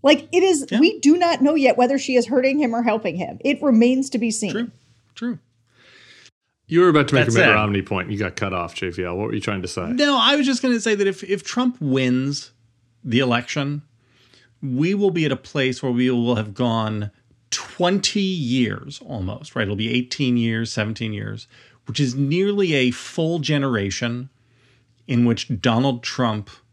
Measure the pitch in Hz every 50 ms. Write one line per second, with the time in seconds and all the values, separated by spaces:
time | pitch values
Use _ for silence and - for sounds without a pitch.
0 | - 277 311 320 - - - 359 359 381 359 285 277 - - 220 294 370 427 -
1 | - 285 311 349 359 339 330 247 262 285 320 311 269 254 202 233 247 240 277 269
2 | - - 254 247 233 226 254 262 254 262 269 294 302 240 226 233 240 226 208 220
3 | 220 190 156 180 180 - 90 - - 269 285 285 302 285 240 220 233 247 262 262
4 | 269 - - 233 233 226 214 - - 190 139 208 240 247 - _ _ _ _ _
5 | _ _ _ - 233 247 226 - _ _ _ _ _ _ _ _ _ - - -
6 | - - - - - - _ _ _ _ _ _ _ - 160 165 180 180 151 151
7 | 139 - 143 131 120 110 113 113 170 127 107 107 107 104 101 98 95 - 104 92
8 | 92 85 104 101 107 90 - - 107 98 92 90 87 82 - - 95 92 87 95
9 | 90 87 87 95 104 113 113 107 - - 104 95 90 90 - 92 90 - 240 254
10 | 294 285 277 247 226 247 285 294 277 269 262 240 - 262 240 226 - 233 214 202
11 | 202 196 185 190 202 180 196 196 - - - 240 247 254 247 - 156 139 131 135
12 | 131 127 123 127 131 139 143 - - - _ _ _ _ _ _ _ _ _ _
13 | - 135 117 135 135 123 120 120 120 - - 151 139 143 147 147 - _ _ _
14 | _ _ _ _ _ _ _ _ _ _ _ _ - 135 123 127 151 180 202 202
15 | 202 196 175 170 156 147 131 123 - - - 151 131 131 123 - - 131 120 120
16 | 127 127 127 120 117 120 123 107 107 107 98 - 123 120 113 113 110 107 107 107
17 | 104 104 _ _ _ _ _ _ _ _ - - - - - - 175 175 190 196
18 | 196 - - 214 196 190 185 170 139 117 123 - - - 98 - - 147 143 -
19 | - - 139 104 92 95 104 - 151 - - 120 110 98 104 98 110 113 120 123
20 | 123 123 - - 143 127 123 120 117 117 113 113 117 110 - - 107 110 110 -
21 | 117 110 107 101 104 107 104 110 - _ _ - - _ _ _ _ - 113 151
22 | 147 127 123 135 143 139 156 180 196 202 202 202 196 175 156 139 127 123 120 -
23 | - - - - 165 160 170 170 143 143 151 143 139 135 123 107 98 98 92 -
24 | 123 117 117 123 127 135 _ _ _ _ _ _ _ _ _ _ _ _ _ _
25 | _ - 127 120 120 120 117 - - - 120 92 - 123 113 113 131 139 127 117
26 | - - - - 127 117 107 104 104 - - - _ _